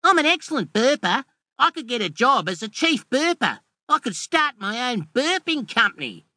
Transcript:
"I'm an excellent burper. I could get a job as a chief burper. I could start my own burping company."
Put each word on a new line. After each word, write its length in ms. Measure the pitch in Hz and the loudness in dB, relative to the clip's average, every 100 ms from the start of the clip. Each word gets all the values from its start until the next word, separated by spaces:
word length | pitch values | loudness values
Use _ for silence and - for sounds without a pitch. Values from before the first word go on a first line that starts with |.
"I'm 160 | 349 349 | 4 4
an 60 | 302 | 2
excellent 460 | 339 - 302 165 | 0 -4 -6 -2
burper. 540 | 208 247 294 175 226 269 _ _ - | 0 2 2 0 -2 -4 _ _ -2
I 120 | 311 | -2
could 160 | 330 233 | 0 -8
get 140 | 240 | -4
a 80 | 185 | -4
job 380 | 147 247 262 170 | 2 4 4 0
as 160 | 175 | -6
a 60 | 214 | -10
chief 400 | - 330 285 - | -2 0 0 0
burper. 500 | 262 330 339 180 107 _ _ - | 0 0 0 -2 -4 _ _ -2
I 100 | 302 | 0
could 160 | - 175 | 0 -8
start 420 | - 330 294 226 | -2 0 0 -4
my 320 | 196 226 247 | -6 -4 -4
own 180 | 226 151 | -4 -2
burping 600 | 247 302 359 339 311 214 | -2 0 -2 -2 -6 -2
company." 580 | 226 208 - 131 87 _ | 0 0 0 -12 -12 _